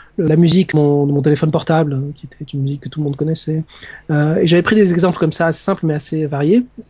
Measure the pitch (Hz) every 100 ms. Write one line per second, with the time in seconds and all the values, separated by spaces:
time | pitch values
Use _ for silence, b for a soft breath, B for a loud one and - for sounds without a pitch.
0 | B - 160 160 170 180 185 156 147 143
1 | 143 143 139 147 160 151 - 160 151 135
2 | 143 147 - - 147 143 135 143 135 151
3 | 147 139 151 160 - 160 156 B B B
4 | - 147 151 165 160 170 175 214 196 175
5 | 180 - 185 - 165 156 - 190 160 151
6 | - 156 151 143 147 226 247 - -